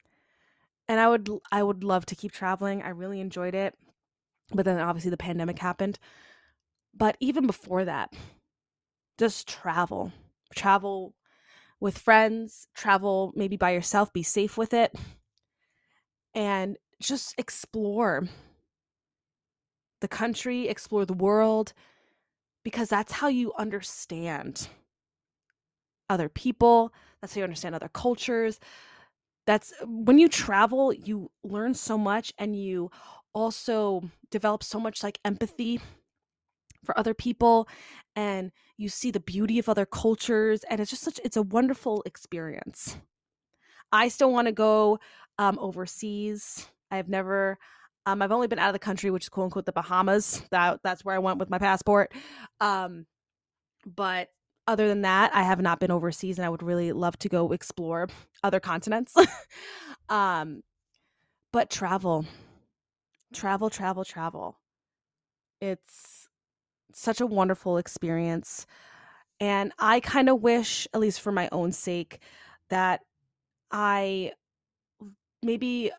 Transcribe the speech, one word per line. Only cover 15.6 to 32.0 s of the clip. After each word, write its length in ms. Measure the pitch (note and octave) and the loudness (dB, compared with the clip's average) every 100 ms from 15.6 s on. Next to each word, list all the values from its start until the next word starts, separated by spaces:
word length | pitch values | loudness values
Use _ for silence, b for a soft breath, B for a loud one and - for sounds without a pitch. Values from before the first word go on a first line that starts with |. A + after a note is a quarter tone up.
| _ _ _ _ _ _ _ A3 | _ _ _ _ _ _ _ -4
and 400 | G3+ G3 F#3 - _ _ | -2 0 -2 -6 _ _
just 340 | - C4+ - - | -6 -4 -6 -8
explore 920 | - - - A3 G#3 G#3 A3 C#3+ F3+ B B B _ _ _ _ _ _ _ _ _ _ _ _ _ _ | -8 -8 -8 -4 -2 0 0 0 -4 B B B _ _ _ _ _ _ _ _ _ _ _ _ _ _
the 80 | G3+ | -8
country, 580 | - A3+ A3+ B3+ B3 B3 | -4 -4 -2 -4 -4 -4
explore 380 | G#3+ - G#3+ F#3+ | -6 -4 -2 0
the 80 | |
world, 580 | F#3 G3 G#3+ A3 A3 G#3+ - b b b b b _ _ _ A3 | 0 2 4 4 2 -2 -8 b b b b b _ _ _ -8
because 240 | A#3 A3+ | -4 0
that's 240 | G#3 G#3 | 0 -2
how 160 | - D4 | -2 0
you 240 | B3+ A#3+ - | 0 -2 -4
understand 1120 | G#3+ G3+ F#3 - - E3 E3+ C#3+ C#3+ C3+ - - _ _ _ _ _ _ _ _ _ _ _ _ - | -6 -6 -8 -12 -12 -8 -8 -8 -8 -12 -14 -18 _ _ _ _ _ _ _ _ _ _ _ _ -4
other 180 | F#3 D#3 | -2 -2
people. 640 | - B3+ A3+ A#3 A#3 A3+ b b b | -4 -6 2 6 6 4 b b b
That's 120 | G3 | -12
how 60 | G3+ | -6
you 60 | F#3 | -6
understand 300 | D#3+ F3+ D#3+ | -6 -8 -10
other 160 | - | -10
cultures. 640 | - B3 A#3+ - A#3 A3+ G#3+ B B B B B _ _ _ - | -2 -2 0 -2 0 0 -4 B B B B B _ _ _ 2
That's, 260 | G#3+ - - | 2 0 -12
when 360 | A#3 A3+ A3 C#4 | -10 0 8 10
you 100 | E4 | 10
travel, 640 | - - G3 A3 C4 C4+ | 6 2 4 4 4 2
you 380 | - G3 G#3 F3+ _ | 2 -4 -8 -8 _
learn 300 | G#3 G#3 A#3 | -8 -4 -2
so 240 | B3+ - | -2 -2
much, 340 | G#3+ | -2